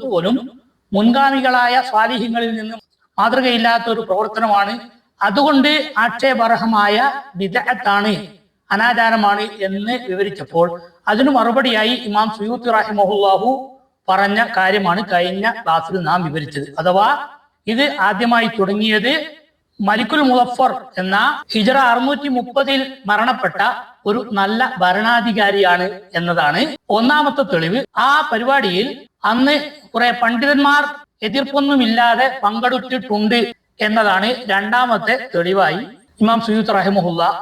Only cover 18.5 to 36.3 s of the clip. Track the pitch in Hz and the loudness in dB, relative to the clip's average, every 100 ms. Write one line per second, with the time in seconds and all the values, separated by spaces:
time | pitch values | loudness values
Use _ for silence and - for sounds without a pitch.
18.5 | - 190 208 220 214 233 311 311 - _ | -2 -2 0 0 0 0 -2 -4 -14 _
19.5 | _ _ - 202 220 - 302 269 247 247 | _ _ -6 -2 0 0 2 2 4 2
20.5 | 247 254 180 - - 185 202 254 294 - | 2 0 0 -10 -8 -2 0 0 -2 -4
21.5 | 226 214 269 254 240 262 285 285 247 - | 0 2 4 4 2 0 -2 -2 -4 -2
22.5 | 277 277 269 262 - 196 214 247 240 180 | -2 0 -2 -4 -8 -2 0 0 0 -2
23.5 | 185 226 - - - 202 220 220 202 196 | 0 -2 -2 -10 -10 -4 -2 -2 -2 0
24.5 | 226 254 - 180 190 226 240 226 208 202 | 0 -2 0 0 2 2 2 0 0 2
25.5 | 196 185 175 190 185 - 170 175 170 147 | 4 4 2 0 -8 -8 -6 -2 0 0
26.5 | 170 302 262 - 208 247 302 294 285 226 | 0 -2 -4 -2 0 2 2 2 0 0
27.5 | 170 160 233 - - 254 285 254 220 247 | 0 0 -2 -4 0 2 2 0 -2 0
28.5 | 277 208 180 262 - - _ 208 240 269 | 0 0 -2 -4 -6 -18 _ -2 2 2
29.5 | 294 294 - - 233 240 240 233 240 285 | 0 -2 -14 -8 -2 0 0 0 0 2
30.5 | 285 294 294 285 - - - 214 262 277 | 2 4 4 0 -6 -18 -10 -6 -4 -2
31.5 | 277 277 277 226 226 240 226 262 254 208 | 0 2 2 2 2 2 4 0 0 -2
32.5 | 226 247 254 254 254 202 208 214 240 226 | 0 -2 -2 -4 -6 -4 -2 0 0 -2
33.5 | - _ - 214 220 208 190 214 247 208 | -6 _ -6 -2 2 2 2 0 -4 -2
34.5 | 196 214 247 254 220 - 254 - 175 175 | -2 0 0 2 0 0 -4 -2 -4 0
35.5 | 196 165 175 269 - _ - 214 | 2 2 0 -8 -16 _ -2 2